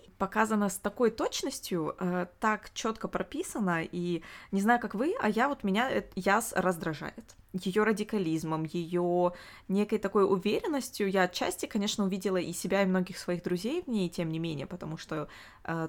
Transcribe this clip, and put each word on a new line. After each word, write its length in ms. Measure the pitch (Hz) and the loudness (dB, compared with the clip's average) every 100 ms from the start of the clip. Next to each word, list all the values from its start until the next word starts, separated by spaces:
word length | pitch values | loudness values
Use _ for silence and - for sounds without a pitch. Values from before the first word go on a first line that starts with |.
| - - | -6 -6
показана 500 | 190 214 220 214 202 | -2 2 2 2 0
с 80 | 190 | -2
такой 340 | 202 - 233 | -4 2 2
точностью, 840 | 226 381 - 311 - - 175 156 - | 2 -2 -2 -4 -6 -4 -2 -2 -2
э, 280 | 180 180 180 - | -2 0 -4 -2
так 320 | 220 208 - | 0 0 -4
четко 340 | - 220 220 - | -6 -4 -4 -4
прописана, 720 | 185 180 285 370 302 190 170 | -4 -4 -4 -6 -2 0 0
и 400 | 160 175 175 170 - - - | -2 -4 -2 -2 -4 -16 -4
не 80 | 196 | 0
знаю, 200 | 202 240 | 4 4
как 140 | 233 | 2
вы, 200 | 196 285 440 | -2 0 2
а 80 | 214 | 0
я 200 | 214 269 | 2 2
вот, 160 | 277 | 2
меня 260 | 202 196 262 | 0 2 2
эт-, 220 | - - | 0 -2
Яс 380 | - 185 202 226 | -2 2 2 2
раздражает. 840 | - 185 170 165 151 151 - - - - | 0 2 0 -2 -4 -8 -12 -16 -20 -10
Ее 320 | 185 190 196 | -6 0 2
радикализмом, 800 | 214 214 214 214 165 160 156 156 | 4 2 0 0 0 0 0 -2
ее 680 | 156 175 165 175 175 175 175 175 - - - | -2 -4 -2 0 2 4 2 0 -10 -16 -2
некой 300 | 196 208 214 | 0 2 0
такой 260 | 202 208 | 2 4
уверенностью 840 | 190 190 208 262 403 285 - - 202 | 6 4 2 0 0 -2 -4 -2 2
я 140 | 190 | 4
отчасти, 440 | 180 - 262 - - | 2 2 -2 -2 -4
конечно, 380 | 220 202 - | 0 0 0
увидела 340 | 196 190 202 185 | 0 0 0 0
и 140 | - | 0
себя, 300 | 170 190 196 | -4 0 4
и 40 | 196 | 4
многих 300 | 185 180 180 | 4 0 -4
своих 280 | - 180 | -4 -4
друзей 380 | 180 180 214 330 | -2 -2 -2 -4
в 60 | 349 | -2
ней, 200 | 220 180 | 0 0
тем 220 | - 165 | -2 -2
не 100 | 160 | -2
менее, 260 | 165 147 135 | -2 -4 -6
потому 300 | 180 165 160 | -8 -8 -8
что, 320 | - 156 147 - - - | -6 -6 -6 -10 -20 -14
э, 240 | - 165 | -6 -4